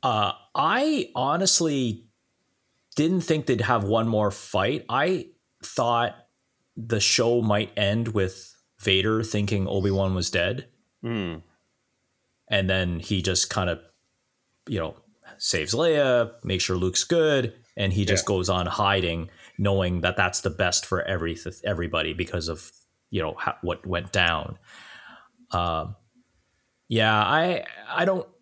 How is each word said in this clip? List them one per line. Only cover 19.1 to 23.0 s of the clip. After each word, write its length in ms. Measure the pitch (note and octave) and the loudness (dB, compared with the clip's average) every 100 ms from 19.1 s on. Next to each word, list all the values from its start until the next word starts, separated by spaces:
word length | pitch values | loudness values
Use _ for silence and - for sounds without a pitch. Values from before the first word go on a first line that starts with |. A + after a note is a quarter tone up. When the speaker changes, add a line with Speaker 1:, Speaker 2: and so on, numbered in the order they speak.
| E2+ E2 - - - | -2 -6 -12 -20 -2
Speaker 1:
knowing 440 | G2+ G2 F2+ F2+ | 0 2 2 0
that 160 | F2 F#2 | 0 0
that's 240 | F#2 - | 0 0
the 100 | G2 | -4
best 340 | D#2+ F2+ - | 0 0 0
for 180 | - F#2 | -2 -4
every, 360 | - F#2 E2 E2 - - | -2 -2 -4 -6 -10 -8
everybody 500 | - F2+ E2+ D#2+ D#2 | -4 -2 -2 -2 -2
because 360 | D#2 F2+ F2+ D#2 | -4 -4 -4 -6
of, 240 | D#2 - - _ _ | -8 -10 -20 _ _